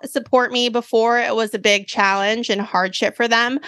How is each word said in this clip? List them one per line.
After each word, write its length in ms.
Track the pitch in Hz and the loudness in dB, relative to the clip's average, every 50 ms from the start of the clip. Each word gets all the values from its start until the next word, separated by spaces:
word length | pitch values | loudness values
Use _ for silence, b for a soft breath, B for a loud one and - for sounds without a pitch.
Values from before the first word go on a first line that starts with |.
| - | -10
support 480 | 269 - 269 226 - 269 247 247 - 247 | -6 -6 -6 -2 2 2 2 2 2 0
me. 160 | 240 240 247 | -2 -2 0
Before, 500 | 226 240 226 - 240 226 226 233 240 240 | -2 -4 -4 0 0 2 4 4 2 2
it 160 | 233 - 220 | 0 0 0
was 180 | 226 220 214 - | -2 -2 -2 -4
a 60 | 196 | 0
big 280 | 180 208 202 202 202 | 2 2 2 2 0
challenge 640 | - - 220 196 196 196 196 196 208 220 240 226 - | -4 0 2 2 2 2 0 0 0 -2 -2 -2 -4
and 120 | 196 170 | -4 -4
hardship 560 | - - - 180 185 190 - - 226 - - | -4 -2 -2 -2 -2 -2 -2 -2 -2 -2 0
for 100 | - 233 | -2 0
them. 320 | 226 226 233 240 247 262 294 B | 2 2 2 2 0 -2 -6 B